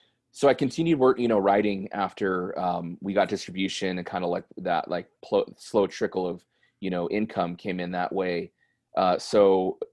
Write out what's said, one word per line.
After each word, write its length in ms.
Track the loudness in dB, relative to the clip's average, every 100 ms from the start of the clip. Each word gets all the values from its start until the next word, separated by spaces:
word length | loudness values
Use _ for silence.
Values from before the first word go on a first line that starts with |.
| _ _ _
so 160 | 2 4
I 60 |
continued 460 | 4 0 0 0 4
work, 180 | 4 4
you 80 | 2
know, 120 | 4
writing 500 | 4 4 2 -2 -6
after, 680 | -4 -4 -2 -2 -2 -4 -4
um, 400 | -2 -2 -6 -8
we 120 | -2
got 160 | 0 0
distribution 680 | -2 -6 -6 -4 -2 -4 -4
and 80 | -6
kinda, 200 | -4 -2
like, 180 | -4 -6 -8
that, 300 | -2 -2 -2
like, 200 | -6 -6 _
pl-, 280 | -2 0 0 -10
slow 300 | -2 0 0
trickle 400 | 0 -4 -2 -4
of, 180 | -6 _ _ _ _
you 120 | -4
know, 180 | -4 -2
income 460 | -2 -2 -2 -4
came 240 | -4 -8 -6
in 100 | -4
that 200 | -4 -4
way. 380 | -2 -2 -4 -6 _ _ _ _
Uh, 220 | 0 2 0
so, 600 | 2 6 6 6 2 -4 -8